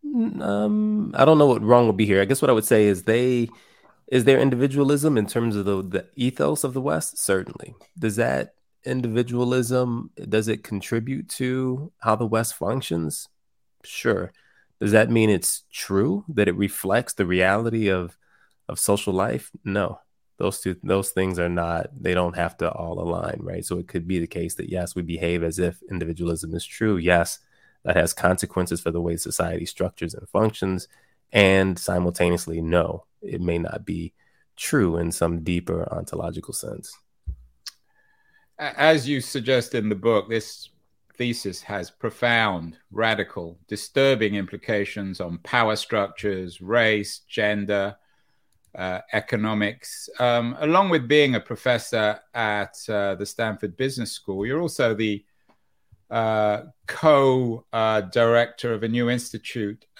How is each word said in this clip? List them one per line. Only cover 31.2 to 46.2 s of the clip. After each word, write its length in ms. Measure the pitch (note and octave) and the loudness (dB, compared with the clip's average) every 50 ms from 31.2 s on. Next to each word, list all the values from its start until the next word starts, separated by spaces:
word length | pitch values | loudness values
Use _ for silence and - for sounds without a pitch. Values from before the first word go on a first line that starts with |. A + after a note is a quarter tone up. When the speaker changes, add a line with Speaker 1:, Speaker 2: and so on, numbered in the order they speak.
| _ _ | _ _
Speaker 1:
And 440 | - G#2 G2+ F#2+ F#2+ F#2+ F#2+ F#2+ F2+ | 6 6 8 8 8 6 4 2 0
simultaneously, 840 | - - - F#2 F2+ F2+ F2 F2 - F2+ F2 F2 E2+ - E2 E2 E2 | -2 -2 -2 0 0 0 0 0 2 2 2 2 0 -2 -6 -6 -4
no, 440 | E2 E2 E2+ F2 E2 E2 D#2+ E2 - _ _ _ | -2 2 2 2 2 0 -4 -8 -12 _ _ _
it 200 | G#3 - - F2 | -12 -10 -6 -4
may 180 | F2+ F2 E2+ E2+ | -2 -2 -2 -2
not 260 | E2+ - - - - | -4 -6 -8 -10 -8
be 280 | F2+ F2 E2+ E2 E2+ - _ _ _ _ _ _ _ _ | -8 -8 -6 -8 -10 -14 _ _ _ _ _ _ _ _
true 420 | - - - - C#3 G2+ F2 E2 | -12 -6 0 2 2 2 2 2
in 140 | E2+ E2+ E2+ | 0 -2 -4
some 320 | E2 - E2+ E2 E2+ E2+ | 0 0 0 0 0 -2
deeper 460 | D#2+ F2+ F2 F2 F2 F2 E2+ E2+ E2+ - | -2 -2 -2 -2 -2 -4 -4 -4 -4 -6
ontological 600 | - E2+ F2 - E2+ E2+ E2+ F2 F2+ F2+ E2+ - - | -8 -10 -8 -8 -8 -8 -8 -8 -8 -10 -12 -10 -12
sense. 420 | - - - - - - - - - _ _ _ _ _ - - - - _ _ _ _ - - _ _ _ _ _ _ _ _ _ _ _ _ _ _ _ _ - | -10 -10 -10 -12 -12 -14 -18 -20 -20 _ _ _ _ _ -12 -12 -12 -16 _ _ _ _ -20 -20 _ _ _ _ _ _ _ _ _ _ _ _ _ _ _ _ -8
Speaker 2:
A-, 180 | D3+ C#3 - C3+ | -8 -6 0 4
as 280 | D3 D#3+ D#3+ D3 A#2 C3+ | 6 6 6 4 2 0
you 120 | D3 C3 | -2 -2
suggest 540 | A#2+ - - C#3 A2+ C3 C3 B2 A#2 - - | -4 -4 -6 -4 0 2 2 2 0 0 -4
in 140 | A#2 G#2 G#2+ | -2 -2 -2
the 80 | G#2 | -4
book, 320 | F#2+ G2 A#2 A2+ G#2 F#2+ A2 | 0 2 2 2 2 0 0
this 400 | A2+ A2 - - - - - - _ _ _ _ _ _ _ _ _ | -4 -4 -4 -6 -14 -20 -20 -20 _ _ _ _ _ _ _ _ _
thesis 440 | - B2 A#2+ A2+ - - G2 F2+ - | -6 -4 -4 -4 -6 -8 -10 -10 -10
has 280 | - - G#2 G2 F2+ - | -10 -8 -8 -8 -8 -8
profound, 840 | - _ - A2 - - B2 A#2+ A#2 A#2 A2+ G#2 F#2+ E2+ E2 E2 D#2+ _ _ _ | -10 _ -8 -8 -4 0 2 2 4 4 2 2 0 -4 -6 -10 -14 _ _ _
radical, 680 | F#2+ G2+ A2+ A2 A2 G2+ F#2 - - G2 E2+ E2 E2+ - _ | -4 -2 0 0 0 0 -4 -6 -8 -12 -12 -12 -14 -18 _
disturbing 680 | _ G#2+ - - - - C#3 C3+ C#3 C3+ G#2 A2 G#2 G#2 | _ -10 -10 -10 -4 0 2 4 4 4 2 2 0 0
implications 840 | G2+ G2 - - - - - A2 G2+ G2 - - G#2 G2 F#2+ F2+ - | -4 -6 -6 -10 -10 -4 -2 -2 -2 -2 -4 -6 -8 -8 -8 -8 -8
on 180 | F2+ E2+ E2+ E2+ | -8 -8 -8 -10
power 360 | - - - A#2+ A2+ A2 G#2+ | -6 0 2 2 2 2 0
structures, 840 | G2+ - - A2+ G#2+ G2+ G2 - - | -2 -4 -2 -2 -2 -2 -2 -6 -6